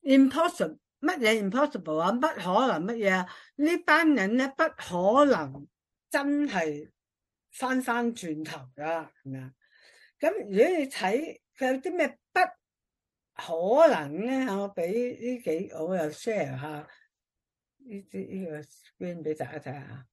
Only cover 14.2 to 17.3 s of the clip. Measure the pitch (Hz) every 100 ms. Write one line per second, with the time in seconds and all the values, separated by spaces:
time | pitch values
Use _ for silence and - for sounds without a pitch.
14.2 | 233 262 262 196 202 196 170 220 247 -
15.2 | 240 247 196 160 196 - 160 185 151 -
16.2 | 240 214 139 131 151 151 151 - _ _
17.2 | _